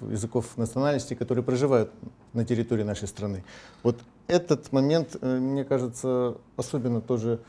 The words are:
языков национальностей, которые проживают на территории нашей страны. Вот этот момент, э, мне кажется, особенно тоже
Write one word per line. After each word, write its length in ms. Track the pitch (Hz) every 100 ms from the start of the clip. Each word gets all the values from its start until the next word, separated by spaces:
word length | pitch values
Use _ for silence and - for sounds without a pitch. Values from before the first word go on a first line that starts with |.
языков 560 | 104 107 113 123 117 -
национальностей, 580 | 113 131 143 139 131 117
которые 260 | 113 127
проживают 480 | 123 127 139 123 107 - - - -
на 100 | 117
территории 400 | 113 117 117 113
нашей 240 | 107 98 98
страны. 340 | - 104 92 - - - -
Вот 140 | 120 117 - - -
этот 420 | 175 175 151 -
момент, 440 | 135 139 165 151 -
э, 160 | 127 127
мне 260 | 131 139
кажется, 680 | 135 135 123 123 131 127 123 117 - -
особенно 420 | 117 143 120 117
тоже 380 | 117 123 113 113